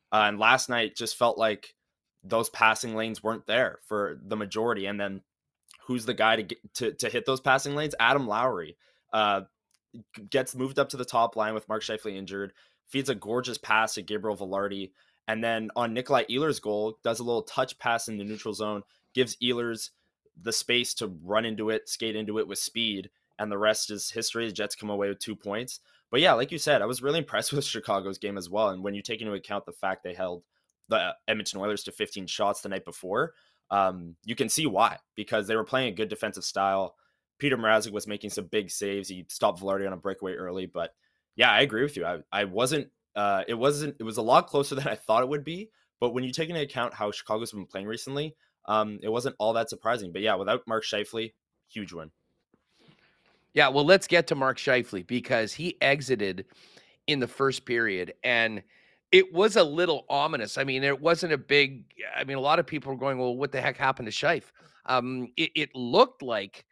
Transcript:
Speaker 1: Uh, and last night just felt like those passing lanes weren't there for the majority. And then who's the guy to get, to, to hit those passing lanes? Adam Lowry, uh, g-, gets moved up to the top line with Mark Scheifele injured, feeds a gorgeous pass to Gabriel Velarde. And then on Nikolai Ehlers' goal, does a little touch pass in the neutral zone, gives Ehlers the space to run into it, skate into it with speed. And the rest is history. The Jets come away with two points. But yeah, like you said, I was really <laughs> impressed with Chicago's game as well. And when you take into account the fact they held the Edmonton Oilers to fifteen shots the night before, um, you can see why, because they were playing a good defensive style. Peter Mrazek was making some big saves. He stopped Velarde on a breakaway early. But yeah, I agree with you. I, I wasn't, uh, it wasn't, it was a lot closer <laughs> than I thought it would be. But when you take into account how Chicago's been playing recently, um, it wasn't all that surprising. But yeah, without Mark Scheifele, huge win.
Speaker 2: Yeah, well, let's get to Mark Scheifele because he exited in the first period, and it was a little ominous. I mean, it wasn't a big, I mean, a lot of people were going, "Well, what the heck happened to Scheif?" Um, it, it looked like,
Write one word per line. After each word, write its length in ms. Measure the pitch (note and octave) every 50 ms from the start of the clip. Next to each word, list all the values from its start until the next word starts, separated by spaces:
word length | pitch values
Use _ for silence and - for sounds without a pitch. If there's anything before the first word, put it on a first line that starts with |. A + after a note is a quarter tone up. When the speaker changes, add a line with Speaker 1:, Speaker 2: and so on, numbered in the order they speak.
| _ _
Speaker 1:
Uh, 140 | G#2 G#2+ G#2+ G#2
and 100 | G#2 G2+
last 300 | A2 A#2 C3 C3 - -
night 260 | B2 A#2 A2+ - -
just 240 | - A#2 A2 - -
felt 180 | B2 A#2 -
like 380 | G2+ A2+ A2 G#2 G2+ - - _ _ _ _ _ _ _ _ _ _
those 260 | - F#2+ A2+ A2+ A2+ -
passing 440 | - - A#2 A2 A2 - - A2+ A2
lanes 300 | A2 A2+ A2+ A2 - -
weren't 200 | A2 A2+ - -
there 340 | - G#2+ B2 B2 F#2+ - - -
for 340 | - G#2+ G#2 G2+ E2 D2+ C2 -
the 120 | G2 A2
majority. 500 | G#2+ G#2 F#2+ G#2+ A2 A2+ A#2+ A2+ G2+ F#2+
And 140 | G2 G#2 G2+
then 200 | G2+ G2 F#2+ F#2+ - _ _ _ _ _ _ _ _ - - _ -
who's 220 | - B2+ B2 A2
the 80 | A#2+ A#2
guy 220 | - A2 A2 A2+
to 60 | A2 G#2
get, 300 | E2+ - - - - -
to, 180 | - B2+ A2
to 160 | - - A#2+ A2
hit 180 | A#2 A#2+ A2+
those 140 | C3+ C3 B2+
passing 340 | - C#3 C3 C3+ C3 C#3+ C#3+
lanes? 220 | D3 D#3 D3 - -
Adam 300 | A#2 A#2+ C#3 C#3+ C3 A2
Lowry, 480 | G2+ A2+ B2+ C3 A2 F2 E2 D2+ - _ _ _ _ _ _ _
uh, 300 | - A2 G#2+ G#2 G2+ G2 F#2+ - _ _ _ _ _ _ _ _ -
g-, 280 | A#2 - _ - A2 G2+ G2+
gets 240 | - C3+ B2+ - -
moved 240 | B2+ B2+ C3+ C3+ D3
up 100 | C3+ C3+
to 60 | -
the 80 | B2 A#2+
top 300 | - - A#2 A#2 A#2 -
line 200 | A2+ G#2+ G#2+ A2
with 140 | G#2+ - -
Mark 140 | A2 A2
Scheifele 340 | - - A2 G#2+ - G#2+ G2
injured, 360 | F#2+ G2 F2+ G2 G2 G2+ F#2+ - _ _ _ _ _ _
feeds 240 | - - C3+ C3+ C#3
a 60 | B2
gorgeous 420 | G2 - G#2 A#2 B2+ B2 B2 A2+ -
pass 360 | - - G#2+ A2 A2+ A2 -
to 80 | A2
Gabriel 340 | F2 - G#2+ G#2 G2 G#2+ G2+
Velarde. 560 | F#2+ G2+ F#2 G2 G2 G2+ G2+ G2+ G2 G2 G2 _ _ _ _ _ _ _
And 160 | - A2 A2
then 280 | A#2 A2+ A2+ A2 A2 G#2+ -
on 180 | A#2+ A#2 A#2
Nikolai 300 | A2+ B2 B2+ - C#3 B2 A2 -
Ehlers' 320 | A#2 C3 D3+ D3 - -
goal, 380 | - G#2+ G#2 G#2 G#2+ A2 A2 _
does 160 | - A#2+ A2+ A2+
a 60 | A#2+
little 180 | A#2+ A#2 A2
touch 340 | G#2+ - - B2+ C3 - - -
pass 260 | - A#2+ A#2 A#2 -
in 100 | - A2
the 80 | G2+ G2+
neutral 300 | G#2 G#2+ G2+ - A2+ G#2
zone, 280 | G2+ G#2+ G#2 G#2 G2+ G2+ _ _ _ _ _
gives 240 | - B2 B2 A2+ - -
Ehlers 480 | A#2+ B2 A#2+ A#2+ A#2+ A#2 A2+ A2 - - _ _ _ _ _ _ _ _ _ -
the 120 | F2 A2+
space 420 | G#2+ - - - A#2+ B2 A#2+ - -
to 180 | - A#2 G2+ F2+ D#2 E2
run 200 | F#2 G2+ A2 A2+
into 260 | A2+ A2 G#2 A2 G#2+
it, 180 | A2 G#2+ - -
skate 260 | - - A2+ A2+ G#2+
into 240 | A2 G#2+ G#2 G#2 A2
it 80 | G#2+
with 140 | F#2 G2 -
speed. 500 | - - - A#2 A#2 A2 G#2 G2 F#2 - _ _ _ _ _ -
And 100 | G#2+ G#2+
the 80 | G#2 G2
rest 320 | G#2+ G#2+ A2 - - -
is 180 | G#2+ G2 - -
history. 380 | - A#2 G#2+ - - A2+ A#2
The 60 | A2+
Jets 240 | F#2 G#2+ G#2 G2+ -
come 120 | - G#2+ G#2
away 200 | G#2 G2+ G2+ G2+
with 100 | G2 -
two 160 | - A2 G#2
points. 460 | - - G#2 G2+ A2 B2+ B2+ - - _ _ _ _ _ _
But 80 | - C3+
yeah, 140 | E3+ F#3 C3
like 180 | A2+ C3+ -
you 60 | E3+ D3+
said, 240 | - D3+ C#3+ A#2
I 40 | G2+
was 160 | A2+ B2+ A#2+
really 160 | B2 C#3+ D3+ E3
<laughs> 80 | -
impressed 260 | - - G#2+ A#2 -
with 120 | C#3+ C#3+ C3
Chicago's 540 | - - A2+ - - G2+ G2 F#2 G2 F#2+ -
game 200 | - G2+ G2+ G2
as 100 | E2+ F2
well. 200 | F2+ G#2+ A2 G2+
And 160 | F#2 F#2 F#2+
when 100 | G2+ G2+
you 80 | G2+
take 180 | - - A#2 A2+
into 140 | A#2 G#2+ G2+
account 320 | F#2+ - - G2+ G2+ -
the 60 | -
fact 320 | - - - F#2+ F#2+ - -
they 100 | F2+ F2+
held 300 | F#2 F#2 F2+ F2+ F2 - _ _ _ _ _ _ _ _ -
the 260 | A2+ G2+ F2 F2+ - - _
Edmonton 340 | - A2 G#2+ G2 - - G2
Oilers 220 | G2 G#2+ G#2 G2+ -
to 80 | -
fifteen 360 | - - G#2+ - - G2+ F#2 E2
shots 320 | - - G#2 G2+ G2+ -
the 80 | - G2+
night 160 | G2 F#2+ -
before, 480 | F2 - - - F#2 G2+ A#2+ D3+ E3 - _ _ _ _ _ _ -
um, 440 | F#2+ G2 F#2+ F#2+ F#2 F2+ F2 E2+ E2+ _ -
you 120 | G#2+ A#2
can 120 | - B2+ A2
see 180 | - - D#3+
why, 320 | C3 F#2 F#2+ A2+ G#2+ - - _ _ _
because 320 | G#2+ G#2 - - G#2+ G2+ G2
they 80 | A2
were 80 | A2 F2+
playing 240 | - - C3 C3 A#2+
a 80 | F2+
good 120 | G#2+ A2 F2+
defensive 360 | G#2+ - A2+ G#2+ - G2 -
style. 500 | - - G2 G2 G2 G2 G2 F#2+ F2 - _ _ _ _ _ _ _ _ -
Peter 200 | C#3 C#3+ A#2+ A2+
Mrazek 320 | A2+ G#2+ A2 A2 G#2+ A2+
was 160 | G2+ G#2 -
making 240 | G#2+ G#2 G2+ - G2+
some 160 | - G#2+ F#2+
big 240 | - - G#2+ G2 F2+
saves. 380 | - - G2+ G2+ G2 G2+ F#2 -
He 180 | F#2+ F2+ E2+ -
stopped 320 | - - A#2+ G#2 F2+ F2
Velarde 260 | G2 G2 G2 G2 G2
on 60 | F#2+
a 40 | F#2
breakaway 380 | E2 - G2 G2 - G2 F#2 F2+
early. 320 | - F#2 F2+ F2+ F#2+ F#2
But 280 | F2 - E2+ E2 E2 - _ _ _ _ _ _ _ _
yeah, 160 | - A#2+ B2
I 120 | G#2 A2
agree 200 | C#3+ D3 A2 A2+
with 140 | C3+ D3 C#3
you. 100 | F#2+ E2
I, 140 | E2+ F2+ D#2+ - _
I 140 | F#2+ G2+ G#2
wasn't, 440 | F#2+ F2 G#2+ B2 C3 D#3 D3 B2+ - _ _ _ _ -
uh, 260 | G#2 G2+ G2+ G2 F#2+ F#2+ -
it 60 | A#2
wasn't, 420 | A2+ B2+ D3 D3 D3 D#3 C#3+ - -
it 60 | A2+
was 120 | A2+ G#2+
a 60 | A#2
lot 240 | A2 A2+ C3+ E3+ -
closer 280 | - - C#3+ C#3 - C#3+
<laughs> 20 |
than 100 | C3 C3+
I 80 | B2+ G#2+
thought 300 | - - - A2 A#2+ B2+
it 40 | C3
would 160 | D3 D3 C#3
be. 260 | D#3 E3 F#3 A3 - _ _ _ _ _ -
But 140 | A#2+ B2 A#2
when 80 | B2+
you 100 | B2+ B2+
take 160 | B2+ E3 D#3+ D#3+
into 140 | F3 D#3+
account 320 | C#3+ C#3 - B2 A#2+ A#2+ -
how 160 | - - G#2
Chicago's 400 | - - - - G#2+ A2+ A#2 A2+
been 140 | G#2+ G2+ F2+
playing 220 | - - F#2+ G2 G#2
recently, 480 | A2+ A2+ - C3 C#3 C#3+ D3+ D#3 D3+ _ _ _ _ _ _
um, 340 | - G#2+ A2 G#2+ G#2+ G#2 G2+
it 60 | - A2
wasn't 280 | A2 A#2+ B2 C3+ - -
all 140 | G#2+ A2+ A2+
that 140 | A2+ A2+ -
surprising. 440 | A2 F#2+ - A2+ B2 A#2 G2 F2
But 100 | E2+ F#2+
yeah, 140 | G#2+ A2 G2+
without 260 | F#2 G2 G2+ A#2 B2+ -
Mark 180 | A#2 A2+ A2 -
Scheifele, 480 | - A2+ G#2 G#2 - A#2 A2+ A2+ A2 - _ _ _ _ _ _ _
huge 240 | - A2+ G2+ E2
win. 180 | F2+ E2 D#2+ D#2+ _ _ _ _ _ _ _ _ _ _ _ _ _ _ _ _ _ _ _ _ _ _ _ _ _ _ _ _
Speaker 2:
Yeah, 160 | - D#3 D3 C3+
well, 180 | C3+ C#3+ C#3+
let's 200 | D#3 F#3+ F#3+ -
get 200 | - E3+ E3+ D#3+
to 80 | - D#3
Mark 240 | C#3 C3+ C3 B2 -
Scheifele 480 | - C#3 B2+ B2+ A#2+ - G#2+ F#2 F2+
because 480 | - B2 B2 - - C3 A2+ A2 G2+ -
he 240 | - D#3+ F3+ - -
exited 640 | - C3+ C#3+ D3+ C3+ B2+ B2+ G2+ G#2 F#2+ F#2 F#2 - _ _ _ - - - - - _ _ _ _
in 140 | - D3+ C3+
the 60 | A#2+
first 380 | - - - C#3 C3+ C3 - -
period, 480 | - A#2+ A#2 A2+ G#2+ F#2+ F#2 F2+ - - _
and 400 | - B2+ A#2+ A#2 A2+ A2 A2 F#2+ - _ _ _ _ _ _ _ _ _
it 200 | F3+ F#3 F#3 F#3
was 240 | D#3+ F3 G#3 A3 G3
a 80 | A3 F3
little 400 | D3 D3 E3 F#3 F3 D3+ B2 - -
ominous. 480 | C#3+ C#3 D3 D#3+ D#3+ B2+ G#2+ G2+ - -
I 60 | C#3
mean, 200 | C#3 C3 C3 C#3
it 160 | C#3 C#3 C3+
wasn't 320 | D3 E3 E3+ D#3+ F#3 E3
a 60 | D3+ C3+
big, 460 | A2+ - C#3+ C#3+ C#3 C3+ C3+ B2 - - _ - A2 G2+ -
I 100 | - C3+
mean, 120 | C3+ C#3
a 40 | C3+
lot 180 | C3 C#3+ D#3+ E3+
of 80 | -
people 260 | - D#3+ C#3+ - C3+
were 60 | C3+ B2
going, 180 | C3+ C#3 C3+
"Well, 180 | B2+ B2+ B2 B2
what 180 | B2+ C#3+ C#3+
the 100 | - C3
heck 160 | B2+ C#3+ B2+ -
happened 340 | C3+ C3+ C3 - A#2+ G#2+
to 0 |
Scheif?" 300 | G#2 - C#3+ D3+ E3+ G#2+ - - _ _ - _ _ _ -
Um, 440 | - B2+ B2+ B2 B2+ C3 B2+ B2 B2 B2 -
it, 140 | D#3+ - -
it 160 | D#3 D3+ - -
looked 460 | B2+ B2 A#2+ C#3 G#3 C4 B3 - -
like, 460 | C#3+ B2 A2+ G#2 G2+ G#2 - - - _